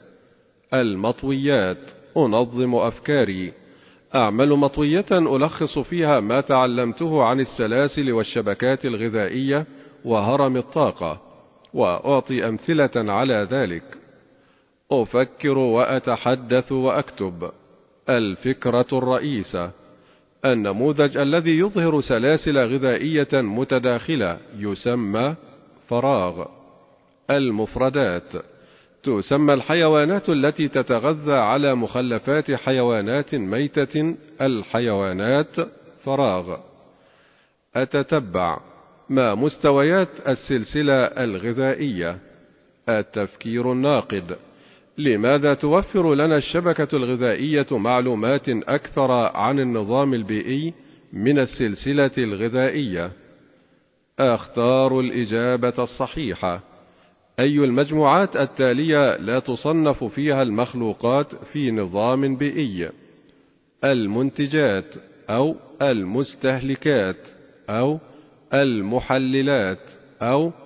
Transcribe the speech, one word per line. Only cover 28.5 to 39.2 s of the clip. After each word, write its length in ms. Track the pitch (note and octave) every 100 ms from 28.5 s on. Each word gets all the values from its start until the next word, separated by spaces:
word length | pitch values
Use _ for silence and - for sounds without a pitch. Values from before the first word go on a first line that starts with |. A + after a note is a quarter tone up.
| - - _ _ _
تسمى 520 | - G#2+ F#2+ C#3+ D3
الحيوانات 720 | C#3 A2+ E3 D#3+ D3+ D3 G3 -
التي 400 | D3+ C#3 D3+ D3
تتغذى 640 | C#3 B2 A#2+ C3 D#3 D3
على 420 | C#3 G#2 C3+ C#3+
مخلفات 760 | B2+ A2+ B2 B2+ A2+ - D3 D3
حيوانات 840 | B2+ - C3 A#2+ A2+ G2+ C#3 C#3
ميتة 800 | C#3+ F#2+ A2 C#3+ D3+ C#3 D#3 D#3 E3 - -
الحيوانات 1160 | C3+ A#2 F#2+ A2+ A#2+ G2+ G2 F#2 G#2+ C#3 D#3 - - - - -
فراغ. 520 | - C#3 B2+ F#2 F2+ E2+ - - _ _ _ _ _ _ _ _ _ B2
أتتبع، 840 | C3 D3 C3+ D#3 G#2+ F#2 F2 D2+ - - - _ -
ما 260 | C3+